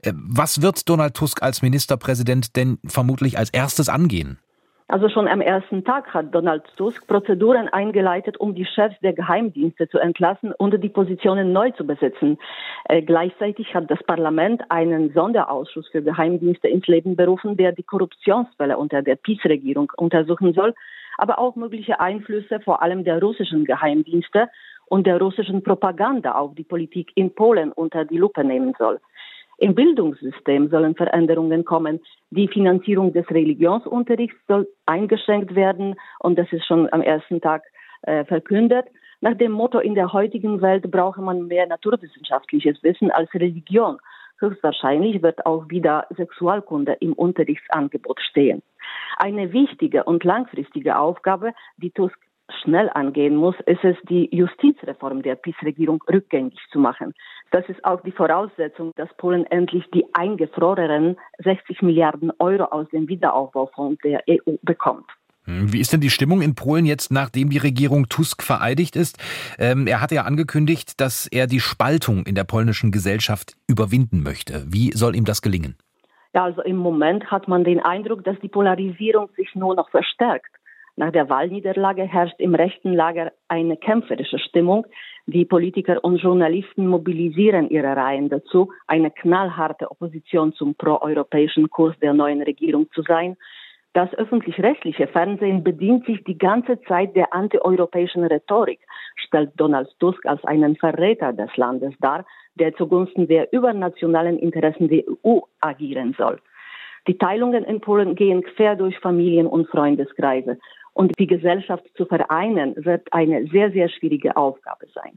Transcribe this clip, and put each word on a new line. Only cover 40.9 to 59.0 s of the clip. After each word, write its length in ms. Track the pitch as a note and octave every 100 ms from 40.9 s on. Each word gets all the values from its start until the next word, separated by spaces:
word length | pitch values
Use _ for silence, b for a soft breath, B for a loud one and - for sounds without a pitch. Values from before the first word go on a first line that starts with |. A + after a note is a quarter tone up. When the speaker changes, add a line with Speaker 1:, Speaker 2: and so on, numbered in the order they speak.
Speaker 2:
brauche 300 | F#3 F#3 F#3+
man 260 | F#3+ F3+ F3
mehr 200 | F3 F3+
naturwissenschaftliches 1160 | E3 G#3+ G3+ E3+ _ D3+ C3+ - D3+ D3 D3
Wissen 280 | D#3+ F3+ G3
als 240 | - E3
Religion. 640 | F#3 F3+ E3 - G3+ G#3+ C#3+ B B B _
Höchstwahrscheinlich 840 | G#3 G3 F#3 F3+ C3+ D3 G3+ G3+
wird 220 | D#3+ D#3
auch 240 | - D#3+ D#3
wieder 380 | F3 E3 D3+ - F3
Sexualkunde 800 | E3+ - F3 G3+ G3 D3+ C#3+ -
im 120 | F3
Unterrichtsangebot 1080 | D3+ F3 F3 D#3 D3+ - D#3+ C#3+ - - - -
stehen. 320 | - C#3 C#2+ _ _ B B B B
Eine 340 | G3+ G#3 F#3
wichtige 520 | G#3 C#4+ - D3+ C#3
und 200 | - E3+
langfristige 760 | F3+ G#3+ B3+ - - D#3 C#3 A#2+
Aufgabe, 540 | D3+ F3 - F#3+ A3 A#3 B _
die 140 | F3
Tusk 260 | - F#3+ - _ _ _ -
schnell 260 | - E3 G#3+
angehen 440 | - C#3 C#3+ C#3+ D3
muss, 180 | E3+ F#3 -
ist 180 | E3+
es, 120 | F#3 F3 -
die 200 | F3+ E3+
Justizreform 880 | F3 F3+ - D4 D4 - C#3 C3+ C3+
der 140 | C#3 B2+
pis-Regierung 640 | - D#3+ D3+ D3+ D#3+ D#3+ -
rückgängig 460 | F#3+ - D3 C3 - -
zu 80 | D3
machen. 340 | C#3 - - - B B -
Das 120 | F3+ F3+
ist 160 | F#3
auch 160 | - F3+
die 100 | F3
Voraussetzung, 800 | F#3 D#3+ E3 G3+ - D#3 - E3
dass 120 | -